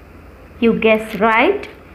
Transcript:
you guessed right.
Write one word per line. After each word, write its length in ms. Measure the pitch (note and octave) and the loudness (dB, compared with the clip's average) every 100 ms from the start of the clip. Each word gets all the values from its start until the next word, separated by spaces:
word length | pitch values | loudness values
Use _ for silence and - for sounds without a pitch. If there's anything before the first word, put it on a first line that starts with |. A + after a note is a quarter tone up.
| - - - - - - | -20 -20 -20 -20 -20 -2
you 200 | A#3 - | 0 2
guessed 400 | A3 A3 A3 F#3+ | 2 0 -2 -4
right. 480 | A3+ A3 D4+ G4+ - - - | 0 2 0 -2 -6 -18 -20